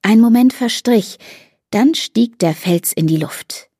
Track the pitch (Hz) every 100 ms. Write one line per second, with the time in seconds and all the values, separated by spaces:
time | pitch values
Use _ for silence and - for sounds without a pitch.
0 | 185 220 233 233 254 - 240 - - 240
1 | 185 - - - _ _ _ 208 269 330
2 | - - 233 _ 170 160 185 170 - -
3 | 160 160 151 - - - _ _